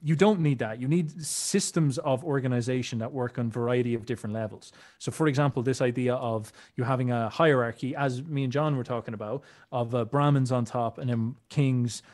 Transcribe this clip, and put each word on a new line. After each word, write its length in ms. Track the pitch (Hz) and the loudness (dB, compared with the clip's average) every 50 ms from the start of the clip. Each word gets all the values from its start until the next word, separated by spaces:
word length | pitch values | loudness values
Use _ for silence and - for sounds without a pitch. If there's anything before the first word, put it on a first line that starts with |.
you 140 | - 147 160 | -2 0 4
don't 240 | 147 190 214 214 180 | 6 6 6 6 6
need 180 | 160 147 139 113 | 4 2 2 2
that. 220 | 120 110 113 120 | 0 -4 -4 -4
You 60 | 123 135 | -2 0
need 340 | 156 180 170 151 147 180 151 | 2 2 2 0 -4 -8 -10
systems 760 | - - - - - - 202 - - - 175 160 143 123 - | -8 -6 -6 -4 0 0 0 0 0 0 2 2 2 2 0
of 240 | - 151 131 123 156 | 0 0 0 0 0
organization 720 | 170 139 139 127 131 127 120 113 123 127 127 120 - - 113 | 0 -2 0 0 0 0 0 0 0 -2 -2 -2 -4 -4 -4
that 120 | 110 127 | -6 -4
work 260 | 147 135 123 120 - - | -4 -4 -4 -4 -4 -4
on 140 | 120 113 | -4 -2
variety 420 | 107 123 117 120 123 123 123 123 117 | -2 -2 0 2 2 2 2 2 0
of 120 | 113 107 | -2 -2
different 280 | 117 123 - - 107 104 | -4 -6 -6 -6 -6 -6
levels. 380 | 113 110 107 101 - - - - - - - _ - | -4 -6 -6 -8 -12 -20 -20 -20 -20 -20 -20 _ -12
So, 140 | - - | -8 -6
for 160 | - - 160 156 | -2 0 2 2
example, 340 | 135 131 147 143 - 139 | 2 4 2 2 2 0
this 200 | 117 131 127 - | 0 0 0 2
idea 340 | 135 123 120 131 123 123 120 | 0 0 0 0 0 0 0
of 360 | 131 131 120 113 110 107 - - - - - _ | 0 -2 -2 -2 -2 -4 -8 -14 -20 -20 -12 _
you 100 | - 123 | -4 -2
having 260 | 117 135 123 131 123 | 0 0 0 0 0
a 180 | 120 117 113 110 | 0 0 -2 -2
hierarchy, 640 | - - 165 160 143 127 120 117 113 - - 127 143 | 0 2 4 4 6 4 2 0 -2 -4 -6 -6 -4
as 280 | 143 143 139 123 123 143 | -2 -2 -2 -2 -4 -6
me 200 | 165 151 139 139 | -6 -4 -2 -2
and 80 | 127 120 | -2 0
John 240 | 143 151 156 147 131 | 0 0 0 0 -2
were 60 | 117 | -2
talking 300 | - 127 117 107 - 113 | -4 -4 -6 -6 -6 -8
about, 300 | 104 107 107 120 143 - - - - - - | -8 -6 -6 -8 -8 -8 -12 -20 -20 -14 -6
of, 220 | - 123 120 117 120 | -4 -4 -2 -2 0
uh, 120 | 123 117 | -2 -2
Brahmins 460 | 110 - 143 143 147 143 139 131 120 | 0 2 2 4 4 4 4 2 2
on 140 | 131 123 117 | 0 0 0
top 320 | - - 123 117 113 - - | -2 -2 -2 -2 -4 -4 -4
and 120 | 143 127 | -4 -2
then 260 | 120 113 113 117 135 - _ - | -2 0 -2 -2 -4 -8 _ -8
kings 520 | - 147 143 135 127 123 120 117 110 - - - | -2 0 2 2 2 2 0 -2 -4 -6 -14 -18